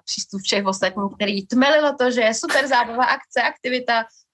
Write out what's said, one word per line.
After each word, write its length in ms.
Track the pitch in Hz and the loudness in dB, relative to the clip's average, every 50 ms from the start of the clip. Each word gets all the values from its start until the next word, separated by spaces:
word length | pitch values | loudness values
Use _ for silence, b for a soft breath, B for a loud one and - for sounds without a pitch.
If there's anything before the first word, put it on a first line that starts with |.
| - | -6
přístup 360 | - - - - - 196 196 - | -8 -8 -8 -8 -10 -10 -8 -4
všech 200 | - 214 196 202 | -2 -2 0 0
ostatních, 480 | 190 190 - 190 185 190 208 202 196 - | -2 -2 -2 -2 -4 -2 -2 -4 -4 -4
který 300 | - 208 202 202 196 196 | -4 -4 -2 -2 -4 -4
tmelilo 480 | - 233 254 269 285 311 302 302 285 277 285 | -2 2 2 4 4 4 4 2 2 0 0
to, 120 | 247 254 | 0 0
že 100 | 233 247 | 2 2
je 140 | 220 220 226 | 2 0 0
super 320 | - 339 330 - 277 285 262 | -2 -2 0 0 0 2 2
zábava, 360 | 269 240 233 226 233 247 254 | 2 2 2 0 0 0 0
akce, 380 | - 269 269 - _ - 254 | 0 0 -2 -4 _ -2 0
aktivita, 640 | 233 240 - - - 254 254 247 247 240 233 226 226 - b b b _ | 0 -2 -2 -6 -6 -4 -4 -2 0 0 0 0 -2 -4 b b b _